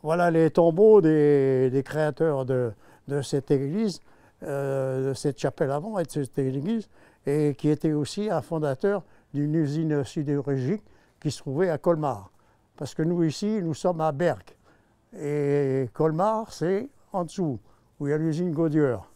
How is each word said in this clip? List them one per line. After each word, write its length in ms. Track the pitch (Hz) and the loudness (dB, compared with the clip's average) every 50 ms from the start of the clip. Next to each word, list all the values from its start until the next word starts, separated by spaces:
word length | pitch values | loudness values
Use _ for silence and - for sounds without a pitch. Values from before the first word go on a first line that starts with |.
| - | 0
Voilà 280 | 151 160 175 175 175 | 0 0 2 4 4
les 200 | 165 165 165 156 | 4 4 4 4
tombeaux 500 | - - 170 170 160 170 208 220 220 208 | 4 4 4 4 6 6 8 10 10 8
des, 680 | 170 156 156 151 147 147 147 139 135 135 135 131 131 131 | 8 6 6 6 6 6 6 6 4 4 4 4 2 2
des 120 | 123 139 131 | 2 0 -2
créateurs 640 | - 143 151 156 151 143 - 160 165 147 135 131 | -2 -2 -2 -2 -2 0 0 0 0 0 -2 -2
de, 280 | 123 135 127 123 117 101 _ _ - - _ _ - | -2 0 0 0 -2 -6 _ _ -20 -20 _ _ -6
de 140 | 139 147 131 | -6 -4 -4
cette 280 | - - 139 - - | -2 -4 -4 0 2
église, 500 | 151 135 139 139 156 208 226 208 160 - - - - _ _ _ _ _ - | 0 0 0 -2 -2 -2 -2 -2 -4 -6 -14 -20 -20 _ _ _ _ _ -10
euh, 680 | 160 143 139 139 139 135 135 131 131 131 131 131 135 | -6 -6 -4 -4 -4 -2 -2 -2 -2 -2 -2 -2 -4
de 60 | 135 | -4
cette 240 | - - 151 135 - | -2 -2 -4 -4 -2
chapelle 320 | - 143 - - 165 135 | -4 -4 -2 -2 -2 -2
avant 280 | 135 143 160 220 220 196 | -2 -4 -4 -6 -4 -4
et 60 | 165 | -6
de 60 | - | -4
cette 280 | - 156 139 123 - - | -4 -6 -6 -4 -4 -4
église, 500 | 139 131 131 139 135 185 233 226 202 _ _ - - - _ _ _ | -4 -2 -2 -4 -4 -2 -4 -4 -4 _ _ -20 -20 -20 _ _ _
et 280 | - 143 151 151 147 139 | -2 -2 0 0 0 -2
qui 140 | - - 151 | 0 0 0
était 220 | 151 147 - 160 151 | 0 2 0 -2 0
aussi 360 | 147 147 - - - 208 214 | 0 -2 -4 -6 -6 -4 -2
un 140 | 190 160 - | -2 -4 -4
fondateur 600 | - 170 160 151 147 135 - - 196 202 196 - _ - _ _ _ - | -4 -6 -4 -2 -2 -4 -2 -2 -2 -2 -2 -6 _ -20 _ _ _ -4
d'une 220 | 143 147 147 151 | -4 -2 0 0
usine 500 | 165 156 139 143 156 165 156 151 143 135 | 0 0 0 -2 -2 -2 0 0 -2 -2
sidérurgique 800 | - - 165 151 139 147 143 135 143 139 135 127 127 196 208 - - - _ _ _ _ _ | -4 -6 -6 -4 -2 -4 -4 -2 -2 -2 -2 -2 -2 -4 -4 -6 -16 -20 _ _ _ _ _
qui 100 | - 151 | -8 -6
se 80 | - - | -6 -6
trouvait 320 | - 147 131 147 185 185 | -8 -6 -2 -2 0 0
à 80 | 160 139 | -2 0
Colmar. 520 | - 180 170 156 151 143 123 101 95 - _ _ _ _ _ _ _ _ _ | 2 0 0 2 0 -4 -4 -4 -10 -18 _ _ _ _ _ _ _ _ _
Parce 180 | - 151 127 - | -12 -12 -10 -4
que 80 | - 156 | -4 -2
nous 220 | 165 180 175 170 | -2 0 0 0
ici, 360 | 160 135 - - 208 220 220 180 | 0 0 -2 -4 -2 -2 -2 -2
nous 120 | 165 156 | -4 -6
sommes 280 | - - 180 180 160 156 | -2 -2 -2 -2 0 -2
à 100 | 156 143 | -2 -2
Berck, 440 | 135 175 170 131 98 - - - _ _ _ _ _ _ _ _ _ _ _ - 196 | 0 0 -2 -2 -2 -8 -20 -20 _ _ _ _ _ _ _ _ _ _ _ -16 -10
et 680 | 160 143 147 147 143 143 143 143 143 135 131 135 135 117 _ | -6 -4 -2 -2 0 0 0 0 0 0 0 -2 -2 -4 _
Colmar, 580 | - 156 160 156 156 185 214 220 220 226 - - | 0 0 0 2 2 0 0 0 -2 -6 -8 -8
c'est 380 | - 156 170 190 196 247 277 _ _ _ _ - | -4 -2 -2 -2 -2 -4 -6 _ _ _ _ -6
en 120 | 196 175 | -6 -6
dessous, 340 | 156 - - 185 156 127 104 _ _ _ _ _ _ _ _ | -6 -4 -4 -4 -4 -4 -6 _ _ _ _ _ _ _ _
où 80 | 147 | -4
il 40 | 143 | -2
y 20 | 147 | -2
a 60 | 156 | 0
l'usine 340 | 160 165 156 156 180 180 156 | 0 -2 -2 -2 -2 -2 -2
Gaudieur. 560 | 143 165 160 147 156 151 135 120 107 - - _ | 0 -2 0 2 2 2 2 0 -2 -8 -16 _